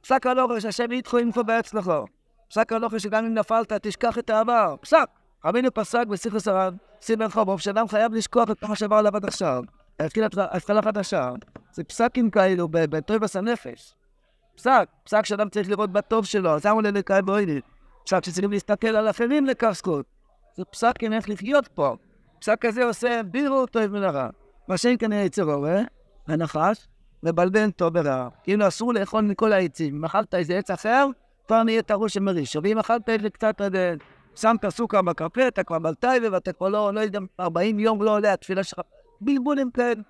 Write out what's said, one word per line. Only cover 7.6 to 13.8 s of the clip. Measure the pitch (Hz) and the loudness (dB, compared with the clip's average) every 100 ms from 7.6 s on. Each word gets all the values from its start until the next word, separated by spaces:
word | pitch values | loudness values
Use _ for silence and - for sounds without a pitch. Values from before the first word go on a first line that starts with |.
| 202 202 226 | -2 -2 0
חייב | 214 226 | 2 0
לשכוח | 220 - 240 226 | 0 0 0 0
את | 214 | -2
מה | 214 208 | -6 -4
שעבר | 208 214 | 2 4
עליו | 214 196 | 4 0
עד | 202 | -6
עכשיו. | - 175 127 - _ _ - | -4 -2 -2 -6 _ _ -6
להתחיל | 156 214 | -4 -2
התח-, | 220 185 190 | -2 -2 -2
התחלה | 180 - 208 | -4 0 2
חדשה. | 214 208 185 175 123 127 - - _ | 2 -2 -4 -2 -4 -6 -16 -20 _
זה | - | -14
פסקים | 156 - 240 254 226 | -10 0 0 2 2
כאלו | 202 190 180 170 | 4 4 2 0
ב-, | 165 | 0
בטובס | 156 156 147 220 208 190 | 0 -2 -2 -2 0 -2
הנפש. | 214 233 127 117 | -4 -4 -8 -18